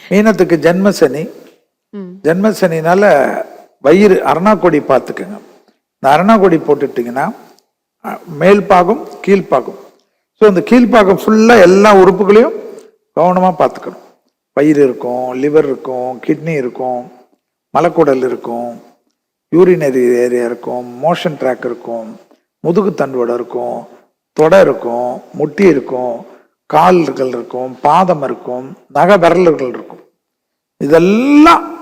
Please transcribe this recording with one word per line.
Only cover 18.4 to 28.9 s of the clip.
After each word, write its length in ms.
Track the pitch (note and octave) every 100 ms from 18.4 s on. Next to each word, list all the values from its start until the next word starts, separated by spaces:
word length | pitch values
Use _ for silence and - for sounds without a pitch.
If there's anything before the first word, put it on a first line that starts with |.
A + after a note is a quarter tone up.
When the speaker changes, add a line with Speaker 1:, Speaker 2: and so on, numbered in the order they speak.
| A#2+ A#2 A#2+ A#2 - _ _ _ _ _ - D#3+
Speaker 1:
யூரினரி 480 | F#3 E3+ D3 C3 B2 A#2+ B2
ஏரியா 180 | B2 A#2
இருக்கும், 360 | A#2+ - B2 B2 A#2+
மோஷன் 360 | D3+ F3 F3 C#3+
ட்ராக் 260 | B2+ A#2+ B2+
இருக்கும், 380 | A#2 - A#2 A2 - _ _ _ _ D#3
முதுகு 240 | F3 G3 C#3+
தண்டுவடம் 380 | C3+ B2+ A#2 A#2+
இருக்கும், 380 | A#2 B2 A#2+ A#2+ A#2 - _ _ _ -
தொடை 220 | D#3+ F#3+ D#3+
இருக்கும், 440 | A#2+ A#2+ A#2+ B2 A#2 - -
முட்டி 260 | D3 F3 G3
இருக்கும், 400 | C#3 - B2+ B2 A#2 - - _ _ -
கால்கள் 580 | D#3 F3 F3+ C#3+ B2 B2+ A#2+
இருக்கும், 340 | A#2 B2+ C3 B2 C#3+
பாதம் 380 | E3 F#3 D#3+ C3
இருக்கும், 380 | A#2+ - B2 C3+ F3+ _